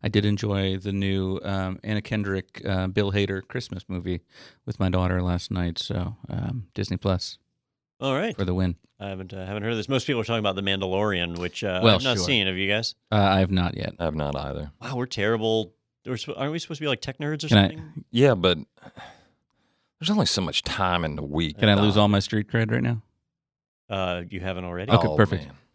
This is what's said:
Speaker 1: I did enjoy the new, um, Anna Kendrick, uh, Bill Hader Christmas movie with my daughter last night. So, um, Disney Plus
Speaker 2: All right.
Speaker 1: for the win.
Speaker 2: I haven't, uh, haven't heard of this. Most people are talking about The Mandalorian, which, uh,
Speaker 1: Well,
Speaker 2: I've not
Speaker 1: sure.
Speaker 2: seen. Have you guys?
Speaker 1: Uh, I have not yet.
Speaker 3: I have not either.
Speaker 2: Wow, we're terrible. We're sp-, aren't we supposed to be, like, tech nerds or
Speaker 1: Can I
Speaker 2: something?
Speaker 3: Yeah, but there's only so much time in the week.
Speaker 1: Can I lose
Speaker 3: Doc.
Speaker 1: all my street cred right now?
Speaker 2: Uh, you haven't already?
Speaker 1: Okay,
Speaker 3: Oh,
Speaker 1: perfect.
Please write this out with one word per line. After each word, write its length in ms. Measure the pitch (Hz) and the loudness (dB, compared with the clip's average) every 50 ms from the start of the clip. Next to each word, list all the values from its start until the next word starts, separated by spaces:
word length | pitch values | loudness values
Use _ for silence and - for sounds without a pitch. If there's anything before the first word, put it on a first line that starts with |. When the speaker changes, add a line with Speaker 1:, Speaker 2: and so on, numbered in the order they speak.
Speaker 1:
I 60 | - 110 | -4 2
did 160 | 104 104 104 | 2 4 4
enjoy 540 | 104 104 98 - 104 101 98 98 95 95 95 | 4 2 0 0 -2 0 0 0 0 -2 -2
the 140 | 92 104 | -4 -4
new, 460 | 98 98 98 98 98 98 95 95 95 92 - | -2 0 0 0 0 0 0 -2 -2 -4 -4
um, 340 | 101 98 95 95 92 92 - - | -4 -4 -2 -2 -4 -6 -6 -4
Anna 160 | 104 107 107 | -4 -4 -4
Kendrick, 600 | 104 - 117 107 101 98 98 95 90 _ _ - - | -2 -4 -4 -4 -2 -2 -2 -4 -4 _ _ -8 -4
uh, 200 | - 98 92 92 95 | -2 0 0 0 0
Bill 240 | 92 101 104 98 | 0 0 0 2
Hader 340 | 98 104 101 92 98 95 - | 2 0 0 0 -2 -6 -8
Christmas 380 | _ - 131 113 - 101 92 - - | _ -8 -8 -8 -6 -10 -10 -8 -8
movie 320 | 95 90 87 90 90 87 _ _ _ - - - _ _ _ | -8 -6 -4 -4 -4 -4 _ _ _ -20 -20 -20 _ _ _
with 140 | - - - | -10 -4 0
my 80 | 98 92 | 0 2
daughter 320 | 90 92 92 90 90 90 | 2 2 2 2 2 2
last 280 | 90 90 90 90 - - | 2 0 0 -2 -2 -4
night. 260 | - 90 87 87 80 - | -4 -2 -2 -2 -4 -6
So, 380 | - - - - 90 - 110 - - - | -6 -4 -4 -4 -4 -4 -8 -10 -12 -8
um, 360 | - 113 - - - 127 107 - _ | -6 -6 -4 -4 -6 -8 -10 -10 _
Disney 220 | - 104 - 92 | -6 -4 -4 -4
Plus 420 | - - 98 92 90 - - - _ _ _ _ _ _ _ _ _ _ _ _ _ | -2 0 0 0 0 -2 -8 -14 _ _ _ _ _ _ _ _ _ _ _ _ _
Speaker 2:
All 140 | 127 135 131 | -2 -2 0
right. 200 | 139 190 233 - | 0 0 -2 -2
Speaker 1:
for 100 | - 98 | -2 -2
the 100 | 90 90 | 0 2
win. 220 | 92 95 90 85 - _ _ _ _ | 2 2 0 0 -4 _ _ _ _
Speaker 2:
I 80 | 104 101 | -10 -10
haven't, 260 | 98 92 95 90 98 | -10 -10 -10 -12 -10
uh, 100 | 95 92 | -10 -8
haven't 200 | 92 101 107 101 | -8 -8 -6 -4
heard 80 | 113 | -2
of 40 | 117 | -2
this. 120 | 113 104 123 | -4 -2 0
Most 180 | 135 131 - | -2 -2 0
people 140 | - 139 117 | 0 0 -2
are 40 | 107 | 0
talking 140 | 107 117 113 | 0 0 0
about 160 | 107 104 92 | 2 0 0
The 80 | 95 | 0
Mandalorian, 760 | 98 98 98 95 98 92 92 98 104 107 98 90 87 85 85 85 | 0 0 0 0 0 0 0 2 2 2 0 0 -2 -2 -4 -6
which, 240 | 90 87 - - - | -6 -6 -6 -4 -4
uh, 160 | 101 92 92 | -2 0 4
Speaker 1:
Well, 140 | 104 113 104 | 6 6 6
Speaker 2:
I've 80 | 90 131 | 6 2
not 140 | 131 120 101 | 0 0 0
Speaker 1:
sure. 60 | 90 | 2
Speaker 2:
seen. 200 | 87 139 113 98 | 2 2 2 2
Have 100 | 95 92 | 0 0
you 120 | 92 98 98 | 0 0 0
guys? 240 | 104 107 117 - - _ _ _ | 0 0 0 -4 -8 _ _ _
Speaker 1:
Uh, 60 | 107 | 2
I 240 | 104 101 98 95 95 | 4 6 6 6 6
have 100 | 95 92 | 4 4
not 260 | 95 92 87 90 - | 4 2 2 0 -2
yet. 180 | - - - - - | -4 -6 -8 -6 -4
Speaker 3:
I 60 | 85 | -4
have 100 | 80 76 | -2 -2
not 220 | 78 73 71 69 | -2 -4 -2 -4
either. 340 | 67 73 71 69 71 76 73 - _ | -4 -6 -6 -6 -8 -8 -10 -12 _
Speaker 2:
Wow, 140 | - - 139 | -12 -8 -6
we're 120 | 123 123 | -6 -6
terrible. 680 | 123 - - 98 107 117 110 110 113 110 110 107 87 _ _ _ _ _ _ _ | -4 -4 -2 0 0 0 2 2 2 2 2 0 -2 _ _ _ _ _ _ _
We're 100 | - 127 113 | -8 -8 -6
sp-, 160 | - - - - | -6 -8 -6 -6
aren't 140 | 135 143 | -6 -4
we 80 | 156 165 | -4 -6
supposed 180 | - - 165 139 | -8 -8 -10 -6
to 60 | 151 | -2
be, 40 | 147 | -2
like, 120 | 131 - | -2 -2
tech 180 | - - 131 _ | -4 -10 -8 _
nerds 240 | 151 147 156 147 156 | -4 -4 -4 -4 0
or 40 | 151 | 4
Speaker 1:
Can 100 | 131 104 | 6 6
I 100 | 98 - | 6 4
Speaker 2:
something? 340 | 160 - - - - 147 - _ | 2 -6 -14 -14 -14 -16 -16 _
Speaker 3:
Yeah, 240 | - 117 135 139 120 | 2 4 6 6 6
but 220 | 92 85 92 87 78 71 _ _ _ - - _ - - - - _ _ _ _ _ _ _ _ _ _ _ _ _ _ _ _ _ | 4 4 2 2 2 -2 _ _ _ -20 -20 _ -18 -20 -20 -20 _ _ _ _ _ _ _ _ _ _ _ _ _ _ _ _ _
there's 100 | 160 165 | -2 0
only 160 | 208 214 170 | 2 2 2
so 140 | - - - | 2 2 0
much 200 | 92 78 73 - | 0 0 -2 -2
time 420 | - - - - 98 90 90 87 85 | -4 -4 -2 0 2 2 2 2 0
in 120 | 78 73 | 0 -4
the 60 | 73 | -4
week. 360 | 73 71 71 80 85 76 - - | -6 -2 0 0 0 0 0 2
Speaker 1:
Can 100 | 117 107 | 4 6
I 60 | 101 | 6
lose 200 | 98 104 104 95 | 6 6 4 6
Speaker 3:
Doc. 80 | 104 | 6
Speaker 1:
all 60 | 104 101 | 6 6
my 100 | 104 101 | 6 4
street 300 | 98 - - 107 104 - | 2 0 -2 -2 -2 0
cred 220 | - 117 113 110 | 0 0 2 2
right 120 | 113 123 | 0 0
now? 200 | 123 120 120 110 - _ _ _ _ _ _ _ _ _ _ _ _ _ _ _ _ _ | 0 0 -2 -2 -6 _ _ _ _ _ _ _ _ _ _ _ _ _ _ _ _ _
Speaker 2:
Uh, 340 | 101 98 92 90 90 90 87 85 | -4 -2 -2 -2 -2 -4 -6 -8
you 100 | 98 95 | -8 -6
haven't 240 | 90 92 92 90 90 | -6 -4 -4 -4 -6
already? 260 | 90 87 87 95 117 | -6 -6 -6 0 2
Speaker 1:
Okay, 160 | 117 104 82 78 | 4 4 4 2
Speaker 3:
Oh, 80 | 78 | 4
Speaker 1:
perfect. 280 | 76 110 95 101 85 71 71 69 - _ _ | 4 4 4 4 -4 -6 -8 -18 -20 _ _